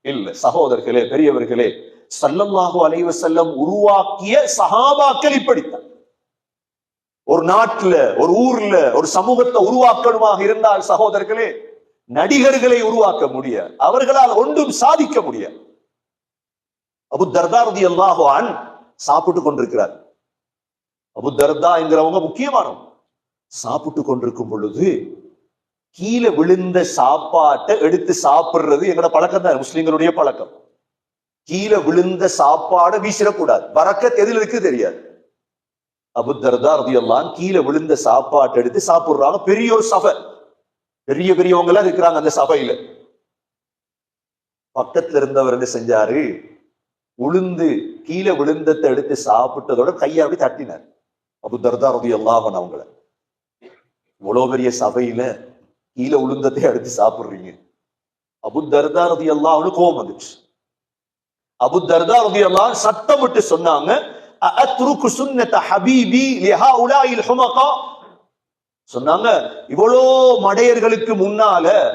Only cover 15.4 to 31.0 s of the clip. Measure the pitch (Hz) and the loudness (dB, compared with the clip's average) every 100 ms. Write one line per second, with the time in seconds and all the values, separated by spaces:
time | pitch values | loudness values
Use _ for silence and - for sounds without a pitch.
15.4 | 87 - _ _ _ _ _ _ _ _ | -12 -14 _ _ _ _ _ _ _ _
16.4 | _ _ _ _ _ _ - 139 190 - | _ _ _ _ _ _ -6 -2 0 0
17.4 | 247 233 226 196 180 175 190 180 143 143 | 2 2 0 0 0 2 2 4 4 2
18.4 | 233 170 - - _ - - 151 180 170 | 0 -8 -14 -20 _ -10 -2 0 0 -2
19.4 | 147 139 120 120 92 - _ _ _ _ | -2 -2 -2 -2 -4 -8 _ _ _ _
20.4 | _ _ _ _ _ _ _ 113 131 - | _ _ _ _ _ _ _ -10 -4 0
21.4 | 143 151 165 170 160 160 160 185 160 - | 0 2 2 2 2 2 2 0 -4 -6
22.4 | 277 254 139 - - _ _ _ _ _ | -2 -2 -2 -8 -20 _ _ _ _ _
23.4 | _ - 117 143 151 151 139 127 123 - | _ -14 -8 -8 -6 -6 -4 -4 -4 -8
24.4 | 110 107 107 - 185 - - - - _ | -8 -8 -6 -2 -2 -2 -6 -18 -20 _
25.4 | _ _ _ _ _ - 202 240 226 151 | _ _ _ _ _ -12 -4 0 0 2
26.4 | 165 185 180 180 175 151 131 - - 165 | 2 2 0 -2 0 0 2 2 0 2
27.4 | 151 139 - 214 156 175 180 - 143 151 | 4 2 0 0 2 0 -2 -2 2 2
28.4 | 165 170 160 143 190 165 165 202 190 190 | 2 0 2 0 0 -2 0 2 0 0
29.4 | 175 135 135 160 160 156 165 165 143 - | 0 -2 -4 -4 -2 0 0 0 -2 -4
30.4 | - - _ _ _ _ | -12 -18 _ _ _ _